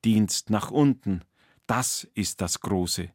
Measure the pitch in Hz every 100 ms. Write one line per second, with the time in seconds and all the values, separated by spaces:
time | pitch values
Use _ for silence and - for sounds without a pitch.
0 | 113 107 104 - - 107 - 147 143 131
1 | 101 92 - _ _ _ - 117 123 -
2 | - - 98 - 87 - - 95 87 -
3 | 87